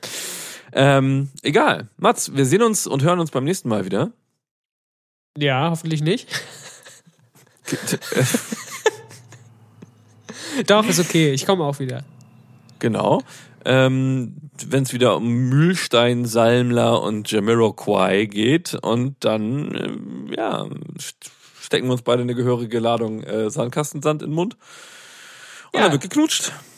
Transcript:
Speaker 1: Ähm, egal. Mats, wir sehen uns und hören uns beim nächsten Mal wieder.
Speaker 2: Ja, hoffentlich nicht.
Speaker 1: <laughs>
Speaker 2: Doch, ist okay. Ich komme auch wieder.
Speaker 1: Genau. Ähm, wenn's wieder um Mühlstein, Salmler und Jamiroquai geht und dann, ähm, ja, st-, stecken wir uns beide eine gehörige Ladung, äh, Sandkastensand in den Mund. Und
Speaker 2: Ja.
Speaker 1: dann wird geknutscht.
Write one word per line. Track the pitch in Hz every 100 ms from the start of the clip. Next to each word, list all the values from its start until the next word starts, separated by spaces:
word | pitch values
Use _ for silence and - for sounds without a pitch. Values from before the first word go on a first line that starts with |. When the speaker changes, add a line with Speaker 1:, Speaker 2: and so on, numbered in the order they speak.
| - - - - - - -
Speaker 1:
Ähm, | - 139 139 135 135 139 -
egal. | - 180 294 85 117 -
Mats, | 196 - - 139
wir |
sehen | 131 180
uns | 233 214 -
und | 139
hören | 151 180
uns | 160
beim | 135
nächsten | 139 190 123
Mal | 107 95
wieder. | 98 190 - _ _ _ _ _ _ _ _ _ _ _ -
Speaker 2:
Ja, | 143 131 160
hoffentlich | 165 165 156
nicht. | 151 247 - - - - - - - - _ _ _ _ _ _
Speaker 1:
<laughs> | - - - - - - 127 240 - - - - 440 - - - - - - _ _ - - _ _ _ - - 330 277 202
Speaker 2:
Doch, | 208 220
ist | 170
okay. | 165 170 151
Ich | 135 -
komme | 190
auch | 147 139
wieder. | 135 127 139 - - - - - _ -
Speaker 1:
Genau. | 120 101 101 180 - - - -
Ähm, | - 131 131 131 131 131 117 - - - -
wenn's | 135 131
wieder | 120 120 85
um | 117 120 127
Mühlstein, | 139 170 180 - 117 120 123
Salmler | 120 113 113 123 123 120 117 117
und | 101 107 101
Jamiroquai | 107 104 117 110 - - 98 92 98 107
geht | 101 113 165 -
und | - - 120 131 139
dann, | - 110 107 139 -
ähm, | - 55 55 - 65 - -
ja, | - - 50 - - -
st-, | - - - _ _ -
stecken | - - 127
wir |
uns | 123
beide | 120 123
eine | 123
gehörige | 120 123 120 117 117
Ladung, | 117 117 113 110
äh, | - 110 110
Sandkastensand | 135 123 - 147 151 151 151
in | -
den |
Mund. | 160 196 - - - - - - - - - - - -
Und | -
Speaker 2:
Ja. |
Speaker 1:
dann | 208
wird | 143
geknutscht. | 185 294 320 - - - -